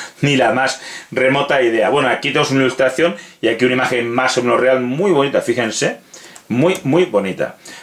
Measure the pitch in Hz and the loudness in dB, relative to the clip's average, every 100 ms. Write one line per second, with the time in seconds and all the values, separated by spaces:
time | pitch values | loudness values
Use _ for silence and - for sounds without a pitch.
0 | - - 143 135 117 120 131 - - - | -16 -2 0 2 2 0 -2 -4 -12 -18
1 | - 117 131 143 - 139 120 - 98 143 | -8 0 2 2 0 2 2 2 2 2
2 | 131 117 147 143 143 135 131 127 131 139 | 0 -2 -2 -2 0 2 0 2 0 2
3 | 170 202 - - 110 107 127 127 127 123 | 0 -2 -14 -4 -2 2 0 2 -2 -2
4 | 117 120 131 127 120 117 127 131 123 139 | -2 -2 0 0 2 2 2 2 0 0
5 | 202 147 139 - - 120 113 - - - | 2 2 2 0 0 -2 -2 -2 -4 -6
6 | - - - - - 117 165 180 135 160 | -14 -20 -20 -14 -4 0 2 0 0 2
7 | 180 104 95 85 69 - - - | 2 0 -2 -4 -6 -8 -20 -20